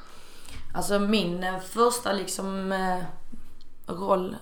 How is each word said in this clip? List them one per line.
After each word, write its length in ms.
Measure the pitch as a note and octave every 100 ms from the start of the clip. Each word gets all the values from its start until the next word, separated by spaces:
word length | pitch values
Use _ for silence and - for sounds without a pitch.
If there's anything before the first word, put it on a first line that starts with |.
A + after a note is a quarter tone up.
| - - - - - - -
Alltså 240 | - F3 G3+
min, 460 | G3+ A3 F3 F3+
eh, 140 | F#3 F3+
första 540 | - A3 A#3+ A#3+ G3+
liksom, 600 | G3+ F#3+ - F#3+ F#3+ F#3+
eh, 320 | F#3+ F#3 F#3 E3 - - - - - - - -
roll 500 | E3+ G3 F#3+ F#3 G#3